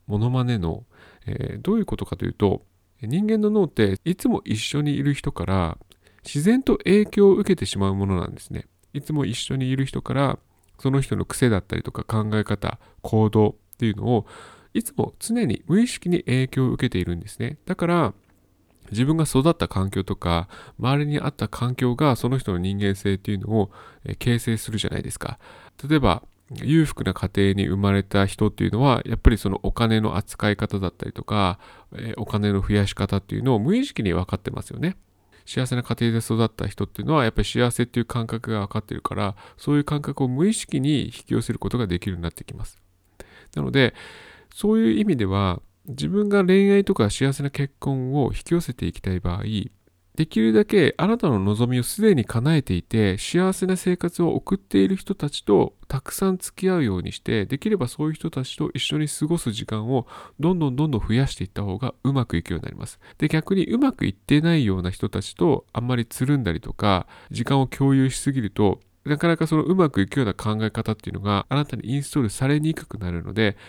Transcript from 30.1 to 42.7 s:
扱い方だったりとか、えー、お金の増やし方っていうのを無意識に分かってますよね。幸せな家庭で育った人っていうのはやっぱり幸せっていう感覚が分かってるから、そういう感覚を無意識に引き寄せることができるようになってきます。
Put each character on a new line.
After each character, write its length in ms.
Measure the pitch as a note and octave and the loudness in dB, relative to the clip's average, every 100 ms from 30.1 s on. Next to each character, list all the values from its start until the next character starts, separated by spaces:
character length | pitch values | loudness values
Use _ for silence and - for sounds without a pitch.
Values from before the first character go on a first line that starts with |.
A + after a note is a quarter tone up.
| F2 | -2
扱 360 | - - G#2 | -6 -2 -2
い 40 | G2+ | 0
方 240 | G#2+ G2+ | -2 -2
だ 80 | F2+ | -4
っ 40 | |
た 120 | - - | -6 -10
り 60 | |
と 140 | - - | -10 -4
か、 340 | G#2+ F#2 G2 - - - | 0 0 -2 -10 -20 -20
え 200 | - A2+ - | -12 -10 -8
ー、 60 | |
お 40 | G#2+ | -4
金 280 | G#2+ G#2 | -2 0
の 80 | G2 | 0
増 140 | - G#2 | 2 2
や 120 | G2 | 2
し 60 | |
方 240 | - G#2 G2 | 0 0 -2
っ 40 | |
て 140 | - G#2 | -2 -2
い 40 | |
う 40 | |
の 120 | B2+ A2 | 0 2
を 40 | |
無 160 | C3 A#3 | 2 0
意 100 | C#4 | -2
識 160 | - | -2
に 100 | G2+ | -2
分 120 | F2 F#2 | 0 -2
か 120 | - | -4
っ 20 | |
て 100 | - | -6
ま 100 | G#2 | -10
す 80 | - | -10
よ 100 | - | -6
ね。 160 | D#3+ - _ _ _ _ - | -6 -6 _ _ _ _ -8
幸 200 | C3 B2+ | -4 -2
せ 100 | B2 | -2
な 80 | |
家 120 | - A#2 | -2 0
庭 140 | A#2 | 0
で 60 | A2+ | 0
育 240 | - A2+ A2+ | 0 0 0
っ 40 | |
た 180 | - G2 | -2 -6
人 180 | - G2+ | -4 -8
っ 20 | |
て 140 | - | -6
い 40 | A#2+ | 0
う 20 | |
の 80 | D#3 | 2
は 80 | |
や 80 | A2+ | 2
っ 20 | |
ぱ 80 | - | 0
り 60 | A#2+ | 0
幸 220 | A#2+ A#2+ | 2 0
せ 120 | - | 0
っ 20 | A#2+ | -2
て 120 | B2 | -2
い 40 | |
う 20 | A2+ | -2
感 220 | A#2+ A2+ | -4 -4
覚 240 | A2+ A2+ | -6 -4
が 100 | A2 | -4
分 60 | G2+ | -4
か 120 | G#2+ | -6
っ 40 | |
て 120 | - - | -6 -8
る 60 | |
か 140 | - F#2+ | -6 -4
ら、 200 | G2+ F#2 - - | -4 -6 -16 -8
そ 160 | - | 0
う 40 | D3 | 0
い 20 | |
う 40 | |
感 180 | C#3+ D3 | 0 -4
覚 220 | C#3+ C#3+ | -4 -2
を 60 | C3 | -2
無 180 | C3 G3 | 2 2
意 60 | |
識 260 | A3+ - C#3+ | 0 -4 -2
に 280 | C#3 C#3 - | 0 0 -2
引 40 | |
き 220 | - - | -8 -4
寄 80 | A2+ | -2
せ 100 | A2+ | -2
る 80 | - | -4
こ 100 | G2 | -4
と 80 | B2 | -2
が 100 | G2+ | -2
で 120 | F2 | -2
き 60 | G2+ | -4
る 60 | |
よ 40 | F2 | -6
う 20 | |
に 60 | |
な 60 | E2+ | -6
っ 20 | |
て 140 | - - | -8 -14
き 80 | |
ま 100 | - | -12
す。 140 | - | -12